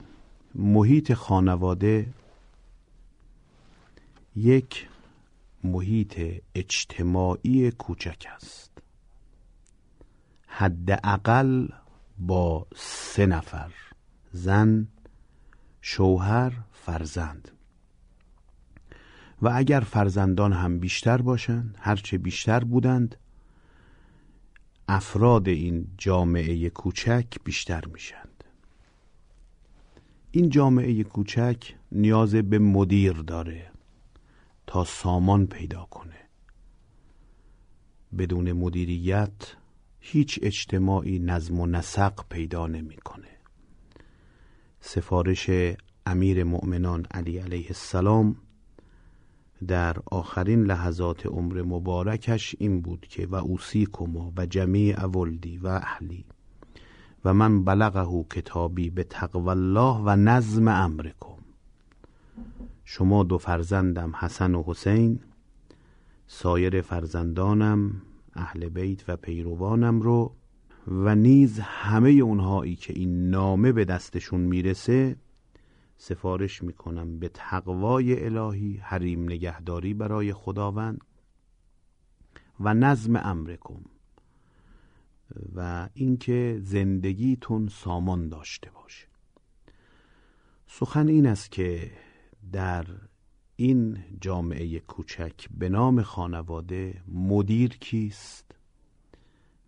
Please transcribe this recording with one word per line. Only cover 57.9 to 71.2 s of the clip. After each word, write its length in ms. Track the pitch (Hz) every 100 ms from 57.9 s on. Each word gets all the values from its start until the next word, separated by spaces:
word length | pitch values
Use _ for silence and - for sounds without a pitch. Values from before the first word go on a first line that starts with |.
| 95 90 87 80
کتابی 600 | - - 85 85 87 85
به 140 | 90
تقوی 440 | 90 - 90 90 87
الله 480 | 92 92 98 127 113
و 200 | 104 101
نظم 520 | 104 123 113 107 110
امرکم. 680 | 95 92 78 78 - - 82 - - - _ _ _ - _ _ - - - - -
شما 380 | - - 95 101
دو 160 | 92 87
فرزندم 760 | - 85 82 95 92 87 82 80
حسن 380 | 85 - 92
و 80 | 87 82
حسین، 540 | 85 98 107 117 113 - _ _ _ - - _ _ _ - -
سایر 540 | - 90 87 92 92
فرزندانم، 1200 | 87 87 82 85 85 85 95 107 107 104 101 98 - - -
اهل 340 | - 87 85 85
بیت 400 | 87 95 95 -
و 80 | 87
پیروانم 840 | - 85 85 85 95 117 117 117
رو 340 | 110 120 113 - _ _ _ - -
و 260 | 92 98
نیز 440 | 107